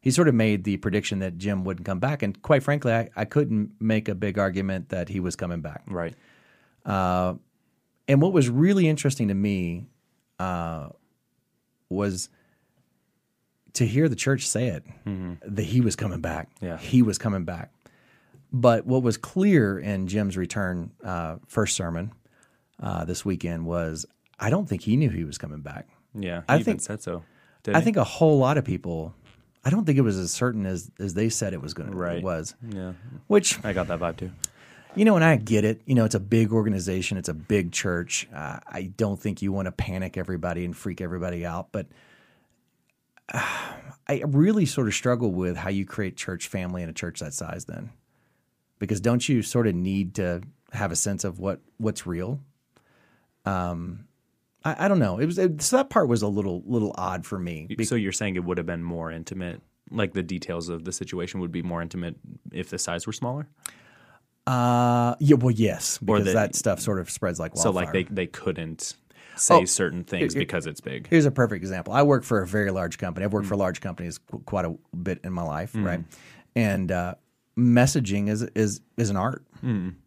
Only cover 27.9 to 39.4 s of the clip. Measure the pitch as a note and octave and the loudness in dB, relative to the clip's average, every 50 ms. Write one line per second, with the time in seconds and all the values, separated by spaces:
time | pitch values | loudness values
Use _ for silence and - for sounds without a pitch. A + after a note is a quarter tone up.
27.9 | A3 G2+ A#2 - - - E3+ D#3+ D3+ C#3 C3 B2+ D3+ D3+ C3+ - F#2 F2 - F2 | 2 2 0 0 2 4 4 6 6 6 4 4 2 0 0 0 -4 -4 -4 -6
28.9 | E2+ D#2+ D#2+ D#2+ - _ _ - - _ _ _ _ _ _ C3 D#3+ G#3+ G#3+ D#3 | -6 -6 -6 -10 -12 _ _ -20 -20 _ _ _ _ _ _ 0 0 2 2 4
29.9 | C#3+ C3+ C3 A2 G2 F#2+ F2+ E2 - - B2 B2 A#2 G#2+ G2 F#2+ F#2 F2 F#2 - | 4 6 4 4 2 0 -2 -4 -2 -2 -2 -2 -2 -2 -4 -4 -4 -6 -8 -12
30.9 | _ _ G2 G2 E2 F#2+ A2 A2+ A2+ - A2 G2 F2+ E2 C2+ D2+ - F2 D#2 - | _ _ -6 -4 -2 0 0 0 0 -2 -4 -4 -6 -6 -10 -10 -10 -10 -10 -8
31.9 | G2 F2+ F2 F2 F2 F2 F2+ F#2 F2 D#2+ D#2+ G#2+ - _ A#2+ A#2 G#2 F#2+ F#2 F2+ | -6 -6 -4 -4 -4 -4 -4 -4 -4 -4 -6 -10 -12 _ -14 -12 -10 -8 -8 -10
32.9 | F2+ F2 - B2 - - - _ G#3 G3+ F#3+ - - - - A2 F#2+ F#2 F2 - | -12 -14 -16 -18 -18 -18 -4 _ 4 4 4 4 -2 -2 -2 -2 -2 -2 0 -2
33.9 | F2 D#2+ F2+ E2+ E2 - F2+ F2+ F2+ - - - _ _ - - - - - _ | -2 -2 -2 -4 -4 -6 -10 -10 -8 -10 -12 -12 _ _ -20 -20 -20 -20 -20 _
34.9 | - F#3 G#3 A3 G#3 E3+ D#3+ E3 D#3 A2+ G#2+ G#2 A2+ G#2+ G#2 G#2+ A2+ - _ - | 0 4 6 6 8 8 8 6 6 4 4 2 4 4 4 4 0 -2 _ 2
35.9 | C3+ B2 A2+ G#2+ - G2+ F2+ G2 A#2 A2+ A2+ G2+ A2+ A2+ G#2+ A2 G2+ F#2+ F2 F#2+ | 4 4 4 4 2 0 0 4 4 4 4 6 4 2 2 2 0 -2 -2 -2
36.9 | F#2 F#2+ F2+ - G#2 F#2+ F2 - D#2+ D2+ D2+ _ G#2+ G2+ F#2 F2 - - - G2+ | -2 -2 -2 -2 -4 -4 -4 -6 -6 -8 -2 _ 2 2 2 0 -4 -2 -2 0
37.9 | F2 E2+ F2 F2 - - - - - C#2+ D2+ C#2 - - - - - - F#2+ F#2+ | -2 -2 -2 -4 -4 -6 -6 -8 -10 -10 -10 -10 -10 -12 -14 -12 -12 -10 -10 -10
38.9 | G2 - A2+ G#2 G2+ - - G#2+ F#2+ - | -4 -2 -2 -2 -2 -4 -4 -6 -4 -2